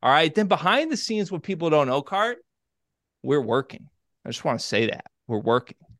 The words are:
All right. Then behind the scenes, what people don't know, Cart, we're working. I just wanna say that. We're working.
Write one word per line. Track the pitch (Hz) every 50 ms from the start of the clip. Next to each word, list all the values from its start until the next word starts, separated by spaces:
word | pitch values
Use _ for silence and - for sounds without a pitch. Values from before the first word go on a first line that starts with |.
| -
All | 123
right. | 139 151 165 160 156
Then | 208 214
behind | 180 196 147 151 180 220 277 320 320
the | 294
scenes, | 202 - - 220 214 196 165
what | 190 160
people | - - 190 160 170 165
don't | 151 151 143
know, | 127 127 143 143
Cart, | - 190 196 214 233 240 - _ _ _ _ _ _ _ _ _ _ _ _ _ _ _ _ -
we're | 127 139 147
working. | 120 107 117 135 131 - - - - - _ _ _ _ _ _ -
I | 127
just | - - -
wanna | 156 123 113
say | - - - 101 113
that. | 107 - - - - - _ _
We're | - 117 104
working. | 107 113 117 123 - - - _ _ - - _